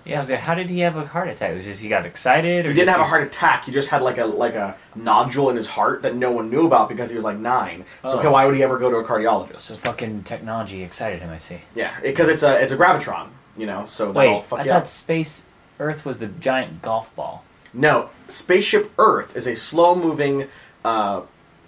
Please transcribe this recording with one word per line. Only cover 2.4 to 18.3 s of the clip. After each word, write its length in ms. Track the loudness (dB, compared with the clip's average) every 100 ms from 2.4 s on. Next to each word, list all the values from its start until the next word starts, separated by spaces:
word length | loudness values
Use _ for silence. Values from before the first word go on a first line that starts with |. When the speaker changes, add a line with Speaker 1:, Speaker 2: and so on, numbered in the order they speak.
| 4 0 2
Speaker 1:
Or 40 |
Speaker 2:
He 40 |
didn't 120 | 4 4
Speaker 1:
just 80 | 4
Speaker 2:
have 40 |
a 40 |
Speaker 1:
he 40 | 4
Speaker 2:
heart 120 | 2
attack. 420 | 0 0 2 2 0
He 40 |
just 180 | -4 0
had, 140 | 0
like, 160 | 0 0
a, 80 | -2
like, 300 | 0 -2 -2
a 180 | -6 -8 -16 -8
nodule 520 | 0 2 2 2 2
in 40 | 2
his 120 | -4
heart 340 | 0 0 0
that 140 | -4 -2
no 160 | 0
one 180 | 0 0
knew 160 | 2 4
about 220 | 4 2
because 200 | -2 -6
he 60 |
was, 100 | -4
like, 140 | -6 -4
nine. 460 | -2 -2 -2 -8 -16 -12
So 160 | -4 0
Speaker 1:
Oh. 100 | 4
Speaker 2:
why 140 | 6 6
would 100 | 4
he 80 |
ever 140 | 2 2
go 100 | 2
to 60 | 2
a 80 |
cardiologist? 560 | 0 0 2 0 -2 -14
Speaker 1:
So 160 | -16 -8
fucking 480 | -6 -6 -8 -8
technology 580 | -10 -12 -8 -8 -8 -10
excited 380 | -12 -8 -8 -6
him, 80 | -10
I 80 | -12
see. 200 | -14 -16 -14 -6
Speaker 2:
Yeah, 160 | -6 -4
it, 100 | -4 2
'cause 120 | 2
it's 140 | 4
a, 180 | 4 4
it's 120 | 2
a 40 | 4
gravitron, 520 | 4 4 -2 -8 -10 -18 _ -12
you 100 | -8
know, 180 | -8 -10
so 260 | -6 -2
that'll 260 | 4 4 4
Speaker 1:
Wait, 60 | -2
Speaker 2:
fuck 120 | -6
Speaker 1:
I 40 |
Speaker 2:
you 60 | 2
Speaker 1:
thought 120 | 2
Speaker 2:
up. 60 | 0
Speaker 1:
Space 560 | -12 -4 -4 -4 -10 -20 _ _ -10
Earth 260 | -8 -6
was 140 | -8 -8
the 80 | -10
giant 560 | -6 -2 -2 -2 -8
golf 320 | -4 -4 -6
ball. 300 | -10 -10 -10 -18 _ -16
Speaker 2:
No, 360 | 0 2 2 0 -12
Spaceship 640 | -12